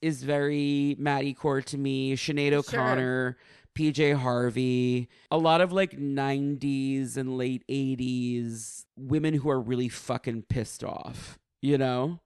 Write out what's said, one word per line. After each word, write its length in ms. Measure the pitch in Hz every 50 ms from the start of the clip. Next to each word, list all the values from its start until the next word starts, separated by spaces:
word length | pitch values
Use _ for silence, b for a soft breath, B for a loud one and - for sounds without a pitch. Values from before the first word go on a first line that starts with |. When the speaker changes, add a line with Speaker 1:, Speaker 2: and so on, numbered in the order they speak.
Speaker 1:
is 220 | - 160 151 127 131
very 720 | 139 147 143 143 147 147 147 143 143 143 143 143 143 143 135
Maddie 360 | 139 147 139 139 139 143 127
core 280 | - - 151 135 135 131
to 140 | - 147 139
me. 380 | 139 139 135 131 135 131 135
Sinead 360 | 127 - - 151 143 143 143
Speaker 2:
Sure. 80 | 143 143
Speaker 1:
O'Connor, 760 | 139 - - 135 127 127 131 131 127 127 127 127 127 123 - B B B B B B B -
P 160 | - 156 151
J 220 | 135 135 147 143 143
Harvey, 960 | 139 127 127 123 120 123 123 107 123 127 127 123 123 123 123 123 123 120 - b b b b
a 80 | - 160
lot 220 | 165 160 160 170
of, 140 | 180 180 180
like, 240 | 190 190 - - 135
nineties 1160 | 143 139 139 139 135 135 139 139 143 143 143 131 143 143 139 135 135 135 135 135 135 120 117 135
and 200 | 131 131 131 127
late 260 | 127 127 127 123 - -
eighties 1160 | 135 139 135 131 131 123 127 127 127 123 123 123 123 120 120 117 113 113 110 - - - - _ _
women 380 | - 131 131 147 156 151 156 156
who 160 | 143 131 151
are 100 | 135 131
really 300 | 113 117 127 123 127 120
fucking 540 | - - - - 123 123 - 131 117 113 104
pissed 400 | - - 127 110 - - - -
off, 540 | - - - - - - - - - - - _ _ _ -
you 160 | - 139 143 135
know? 420 | 135 131 123 127 131 156 175 170 _